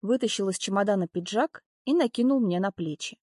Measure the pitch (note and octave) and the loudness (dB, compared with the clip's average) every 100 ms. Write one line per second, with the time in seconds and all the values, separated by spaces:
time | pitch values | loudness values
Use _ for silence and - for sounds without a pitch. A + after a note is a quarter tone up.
0 | G3 B3 A3+ - G3 F#3+ - G3 G3+ G3+ | 0 0 0 -2 -2 -2 -2 0 2 2
1 | F3 F3 F3 G#3 D#4 - _ _ - D#4+ | 0 -4 -4 -2 -2 -4 _ _ 0 2
2 | B3+ - A#3+ C4+ A3 F3 G3 - E3 D3+ | 2 2 2 4 2 0 -2 -4 -6 -6
3 | - - | -10 -14